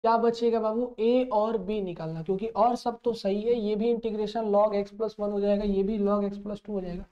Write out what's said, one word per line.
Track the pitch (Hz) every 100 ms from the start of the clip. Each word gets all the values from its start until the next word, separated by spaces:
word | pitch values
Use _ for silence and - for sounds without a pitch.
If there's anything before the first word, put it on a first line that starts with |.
क्या | 226 233
बचेगा | 233 233 233 226
बाबू? | 214 220 247 226
ए | 226 254 254
और | 214 214 226
B | 185 214
निकालना, | 190 170 160 160
क्योंकि | 160 190 226
और | - 233 240
सब | 233 226
तो | 240
सही | 226 196 208
है। | 220 240
ये | 208 214
भी | 233
integration | 233 226 208 208 226 214
log | 202 214 202
x | 202
plus | 202 220 -
one | 208
हो | 208
जाएगा, | 202 202
ये | 208 196
भी | 196 220
log | 202 208
x | 202 202
plus | 202 202
two | -
हो | 208
जाएगा। | 180 175 190